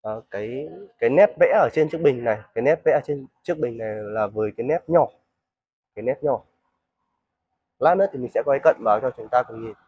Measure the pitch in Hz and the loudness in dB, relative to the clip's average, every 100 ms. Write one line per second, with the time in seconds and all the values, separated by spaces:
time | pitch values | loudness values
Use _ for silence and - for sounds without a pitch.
0 | 107 110 _ 98 107 127 156 170 202 _ | -8 -10 _ -8 -6 -8 -10 -14 -20 _
1 | 117 147 202 160 170 214 135 160 151 165 | 2 4 4 4 2 4 2 2 -2 2
2 | 165 127 117 104 - 113 127 165 160 151 | 0 2 -2 -2 -4 -2 0 2 2 0
3 | - 143 131 _ - 160 123 117 110 107 | -2 -8 -8 _ -8 -4 -4 -4 -8 -8
4 | 104 107 104 107 107 - 123 165 - 165 | -6 -4 -4 -2 -4 -2 -2 -2 2 2
5 | 131 _ _ _ _ _ _ _ _ 107 | 2 _ _ _ _ _ _ _ _ -8
6 | 117 143 143 120 _ _ _ _ _ _ | -6 -2 -2 -2 _ _ _ _ _ _
7 | _ _ _ _ _ _ _ _ 147 190 | _ _ _ _ _ _ _ _ 2 2
8 | 196 135 120 - 143 135 160 - 110 107 | 0 -2 -4 -4 0 2 2 2 0 0
9 | 127 - 107 123 123 113 113 104 | 0 -8 -2 -2 -2 -10 -12 -14